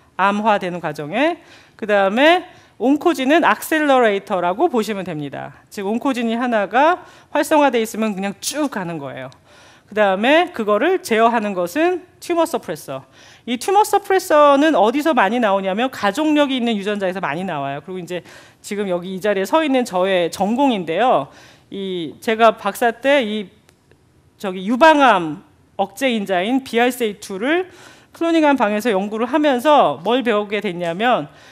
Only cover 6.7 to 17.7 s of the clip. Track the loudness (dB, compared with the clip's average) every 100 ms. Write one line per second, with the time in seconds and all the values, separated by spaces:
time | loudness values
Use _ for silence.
6.7 | 2 2 2 -6 -20 _ -4 0 2 4
7.7 | 2 -2 -2 -4 -2 -6 -8 -8 -4 -4
8.7 | -4 -8 -8 -10 -12 -14 -16 _ -20 -20
9.7 | -20 _ 0 2 2 4 4 2 -2 0
10.7 | 2 2 0 0 2 4 2 -2 -4 -4
11.7 | 0 0 -2 -6 _ -4 -2 0 -2 -6
12.7 | -10 -10 -12 -12 -20 -20 -16 -8 -6 0
13.7 | 2 2 0 0 -2 2 4 6 6 4
14.7 | 4 2 2 0 2 2 2 0 0 -2
15.7 | -2 -4 -2 -4 0 0 2 2 0 -2
16.7 | -2 -4 -4 -4 -4 -4 -4 -6 -6 -6